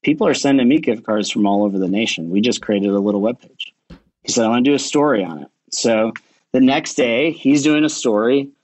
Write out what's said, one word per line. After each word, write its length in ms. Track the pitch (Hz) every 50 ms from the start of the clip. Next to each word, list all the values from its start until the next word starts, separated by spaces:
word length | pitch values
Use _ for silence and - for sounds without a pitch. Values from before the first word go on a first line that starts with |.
people 240 | - 143 151 151 226
are 80 | 180 135
sending 340 | - - 139 139 135 123 120
me 100 | 143 156
gift 260 | 156 - 113 110 -
cards 260 | - 107 107 101 101
from 160 | - 120 104
all 180 | 98 101 101 104
over 140 | 104 98 95
the 100 | 95 87
nation. 420 | 92 104 113 110 - - 80 82
We 100 | 87 101
just 220 | 107 123 117 -
created 280 | - - 107 101 98 101
a 80 | 98 101
little 240 | 98 104 101 101
webpage." 500 | 101 113 123 - _ - _ _ - - _ _ _ _ - - _ _ _ _
He 100 | _ -
said, 120 | - 123 113
"I 40 | 110
wanna 140 | 117 123
do 120 | 123 139 143
a 40 | 135
story 460 | - - - 147 143 151 135 104 95
on 140 | 87 80 76
it." 60 | 71 - _ _ _ _
So 420 | - - - 120 113 110 110 113 110 - _ _ _ _ _ _
the 80 | - 131
next 340 | 131 127 135 156 156 - -
day, 360 | - 135 120 117 120 147 165
he's 320 | 151 - - 131 143 147
doing 220 | 135 151 151 151 156
a 40 | 151
story 640 | - - - 127 107 104 110 120 131 143 139 139 _ _